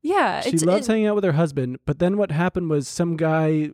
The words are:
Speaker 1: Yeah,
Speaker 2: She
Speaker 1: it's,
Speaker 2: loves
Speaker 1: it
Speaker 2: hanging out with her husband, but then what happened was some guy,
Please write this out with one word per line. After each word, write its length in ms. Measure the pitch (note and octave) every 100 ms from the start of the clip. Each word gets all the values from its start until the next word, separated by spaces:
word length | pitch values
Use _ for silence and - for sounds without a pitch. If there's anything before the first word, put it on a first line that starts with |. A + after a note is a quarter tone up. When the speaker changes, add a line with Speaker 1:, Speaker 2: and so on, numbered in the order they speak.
Speaker 1:
Yeah, 380 | D4+ G4 A#3+ D#3
Speaker 2:
She 80 | -
Speaker 1:
it's, 140 | E3
Speaker 2:
loves 240 | D#3+ G3 -
Speaker 1:
it 40 |
Speaker 2:
hanging 140 | A3 G#3+
out 80 | G#3
with 80 |
her 80 | F#3
husband, 460 | D3 E3+ C#3 B2+ B2+
but 140 | - C#3+
then 180 | F3 G3+
what 140 | G3+
happened 400 | D3+ F3+ F#3 E3+
was 160 | D3 B2+
some 300 | - E3+ D#3+
guy, 540 | D#3+ D#3+ D#3 D#3 D3+